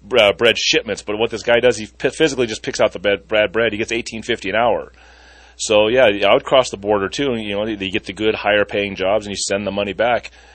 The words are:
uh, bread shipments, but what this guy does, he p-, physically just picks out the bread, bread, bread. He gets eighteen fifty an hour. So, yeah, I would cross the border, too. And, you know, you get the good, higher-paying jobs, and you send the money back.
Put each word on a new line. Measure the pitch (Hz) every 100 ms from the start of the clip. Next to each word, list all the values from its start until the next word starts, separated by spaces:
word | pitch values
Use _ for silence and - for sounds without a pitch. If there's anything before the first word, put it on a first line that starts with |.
| 104 120
uh, | 101
bread | 98 117 107
shipments, | - 156 110 95
but | - 107
what | 113
this | 110
guy | 107 120
does, | 123 110
he | 107
p-, | - 135
physically | - 160 127 117
just | 107
picks | - -
out | 110
the | 95
bread, | 101 98 -
bread, | 107 104
bread. | 110 117
He | 104
gets | 110
eighteen | 117 113 113
fifty | 110 113 95
an | 107
hour. | 120 87 - _ - - - - - -
So, | - 107 107
yeah, | 127 117
I | 101 98
would | 131
cross | - 139 123
the | 104
border, | 101 104 95
too. | - 143
And, | 113
you | 107
know, | 101 110
you | 104 95
get | 104 -
the |
good, | 95 107
higher-paying | 104 104 104 101 104 101 95
jobs, | 92 110 104
and |
you | 95
send | - 98 101
the |
money | 98 101
back. | 92 117 113 - - -